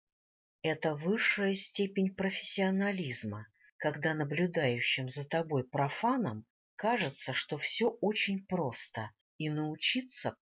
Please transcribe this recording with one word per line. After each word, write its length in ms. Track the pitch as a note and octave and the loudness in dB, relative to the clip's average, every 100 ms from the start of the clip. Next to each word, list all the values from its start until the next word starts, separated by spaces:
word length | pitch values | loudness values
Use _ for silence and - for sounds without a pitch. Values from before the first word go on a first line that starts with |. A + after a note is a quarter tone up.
| _ _ _ _ _ _ | _ _ _ _ _ _
Это 320 | D#3+ D#3 D#3+ | -4 -2 -2
высшая 600 | D3 E3 A3+ - - G3 | 0 0 2 2 2 2
степень 600 | F#3 - - G3 G3 F#3+ | 2 2 0 0 2 0
профессионализма, 1300 | F#3+ F#3+ - - - F#3+ F#3+ G3+ F#3+ C#3+ B2 A2 G#2 G#2+ _ _ - | 0 -2 0 0 2 2 2 0 0 -2 0 -2 -4 -10 _ _ -4
когда 380 | D3+ D3+ D#3+ | -2 0 0
наблюдающим 960 | D#3 C#3+ D3 F3+ E3+ C3+ A#2+ - - C3 | 0 0 0 0 2 2 2 0 0 0
за 180 | C#3+ C#3+ | -2 0
тобой 400 | E3 D#3+ C#3+ B2+ | -2 0 0 0
профанам 800 | C#3+ C#3 - A#3 C4+ E3 G#2+ - _ _ - | 0 0 0 0 2 0 -4 -10 _ _ -4
кажется, 580 | G#3 A#3 D3+ C#3 - | 0 2 0 -2 -2
что 240 | B2+ - D3 | -2 -2 -2
все 320 | - - A#3 - | -2 0 0 0
очень 460 | G3 G#3+ - G3 - | -2 0 0 -2 -2
просто, 640 | F3+ C#3 - - - G#2+ - _ - | -2 0 -2 -4 -6 -8 -10 _ -6
и 140 | D#3 | -2
научиться 840 | D3+ D#3 D#3 - B3+ B3+ - A#2 - | -2 -2 -2 0 0 -2 -4 -4 -4